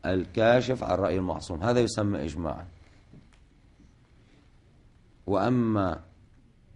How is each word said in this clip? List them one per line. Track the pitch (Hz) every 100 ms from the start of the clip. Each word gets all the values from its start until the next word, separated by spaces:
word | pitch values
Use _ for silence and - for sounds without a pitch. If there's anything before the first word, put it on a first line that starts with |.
| -
الكاشف | 92 87 113 113 123 123 123
عن | - 90
رأي | 98 92
المعصوم، | 92 80 - 80
هذا | 104 123
يسمى | 113 - 101 95
إجماعاً. | 76 76 82 - 87 - - - - - - - - - - - - - - - - - - - _ - - - - - -
وأما | 95 107 127 113 107 95 78 - - - - - _ -